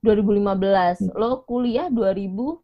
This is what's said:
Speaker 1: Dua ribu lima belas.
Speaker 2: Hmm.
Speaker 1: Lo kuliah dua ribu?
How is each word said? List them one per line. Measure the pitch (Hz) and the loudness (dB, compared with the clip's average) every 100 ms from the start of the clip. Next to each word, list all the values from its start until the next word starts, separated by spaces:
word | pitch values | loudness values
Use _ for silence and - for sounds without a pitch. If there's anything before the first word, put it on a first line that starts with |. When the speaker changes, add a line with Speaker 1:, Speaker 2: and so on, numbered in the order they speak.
Speaker 1:
Dua | 220 | 4
ribu | 214 196 | 4 4
lima | 202 202 | 2 0
belas. | 190 196 196 180 180 | 0 2 2 2 0
Speaker 2:
Hmm. | 190 - | -4 -2
Speaker 1:
Lo | 226 254 | -2 -2
kuliah | - 240 247 233 359 | -4 -4 -2 -2 -2
dua | 240 196 | 0 0
ribu? | 190 196 190 254 339 | -2 -4 -6 -8 -8